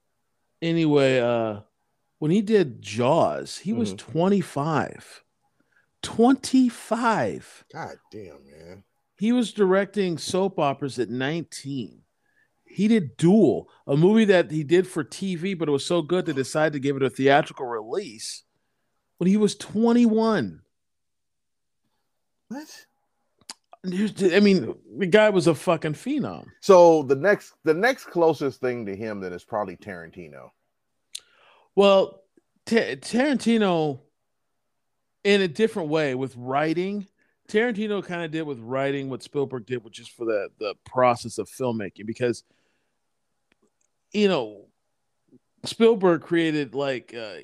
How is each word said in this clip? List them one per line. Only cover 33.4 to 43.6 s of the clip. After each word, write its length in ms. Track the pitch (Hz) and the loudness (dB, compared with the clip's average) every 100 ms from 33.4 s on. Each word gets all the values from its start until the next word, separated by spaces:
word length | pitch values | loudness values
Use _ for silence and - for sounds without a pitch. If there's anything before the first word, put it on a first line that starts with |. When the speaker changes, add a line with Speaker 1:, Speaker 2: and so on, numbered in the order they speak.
| 220 226 202 170 156 131 _ _ _ _ _ _ _ _ _ _ _ _ | 0 0 0 0 -2 -6 _ _ _ _ _ _ _ _ _ _ _ _
Speaker 1:
in 180 | 202 202 | 0 2
a 60 | 185 | 0
different 420 | 143 220 208 156 | 0 -2 -2 -2
way, 260 | 156 147 127 | 0 0 -2
with 200 | 131 120 | -6 -8
writing, 720 | 123 135 156 160 185 208 190 _ _ _ _ | -4 -2 0 -2 -4 -8 -12 _ _ _ _
Tarantino 580 | 208 240 202 220 202 - | -2 0 -2 -4 -6 -6
kinda 220 | 175 165 | -8 -8
did 140 | 156 | -8
with 180 | 151 127 | -8 -10
writing 480 | 113 131 139 139 135 | -6 -4 -2 -4 -6
what 120 | 123 | -10
Spielberg 420 | - 147 135 127 107 | -8 -6 -6 -6 -8
did, 160 | 127 | -10
which 160 | 110 - | -10 -20
is 80 | 117 | -20
for 180 | - 113 | -8 -4
the, 240 | 107 92 - | -4 -4 -8
the 140 | 107 90 | -8 -8
process 540 | - 127 123 120 117 - | -6 2 2 2 -4 -10
of 100 | 98 | -10
filmmaking, 600 | - 127 113 95 - 104 | -6 -4 -4 -8 -10 -12
because, 360 | 113 123 113 _ _ _ _ _ _ _ _ _ _ _ _ | -4 -2 -4 _ _ _ _ _ _ _ _ _ _ _ _